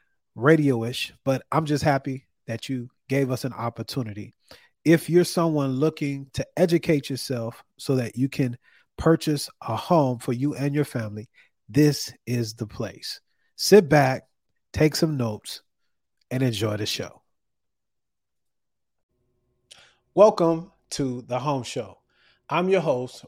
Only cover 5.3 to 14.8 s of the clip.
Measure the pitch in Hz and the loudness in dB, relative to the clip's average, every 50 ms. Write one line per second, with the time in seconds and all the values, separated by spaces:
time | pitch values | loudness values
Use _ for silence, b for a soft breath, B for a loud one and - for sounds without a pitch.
5.3 | - 180 165 165 156 147 139 135 131 131 151 160 156 - 151 143 139 139 135 - | 0 0 0 0 0 0 0 0 0 0 0 0 0 -2 -4 -6 -6 -6 -10 -10
6.3 | - - 135 - - - 185 170 170 165 - - 160 143 - - 135 123 - - | -10 -10 -10 -6 -2 0 2 4 2 2 2 2 0 0 0 -4 -6 -6 -6 -6
7.3 | 131 117 113 113 - - - _ _ - - - 135 127 120 110 - 120 131 135 | -6 -6 -6 -8 -10 -14 -18 _ _ -8 -4 -2 0 0 -2 -4 -4 -2 -2 -2
8.3 | - - 139 120 123 - b b b b b b b - - 160 165 160 - 156 | 0 -2 -2 -2 -4 -8 b b b b b b b 0 2 4 4 4 2 -2
9.3 | 151 143 - - - - - - 110 104 - - 180 160 143 131 123 113 - - | -4 -4 -4 -8 -12 -12 -8 -6 -6 -4 0 2 4 4 4 2 0 -2 -4 -4
10.3 | 123 123 135 147 - - 139 143 143 151 143 - - 123 110 104 101 107 110 - | -4 -2 -2 -4 -2 -2 -4 -2 0 -2 -2 -2 -4 -6 -8 -8 -10 -12 -14 -16
11.3 | b b b b b b _ - 104 143 151 147 143 - - - - _ _ - | b b b b b b _ -2 2 4 4 4 4 0 -4 -12 -14 _ _ -4
12.3 | 123 120 117 110 107 - 113 104 - - 113 95 - - - - - - _ _ | -4 -2 -2 -4 -6 -8 -10 -8 -8 -8 -8 -8 -10 -12 -14 -14 -14 -16 _ _
13.3 | _ _ _ _ _ - - - 190 208 180 131 156 147 139 131 131 120 - _ | _ _ _ _ _ -6 4 6 8 8 8 8 6 4 4 4 0 -2 -6 _
14.3 | _ _ _ _ _ _ _ _ - - | _ _ _ _ _ _ _ _ 0 2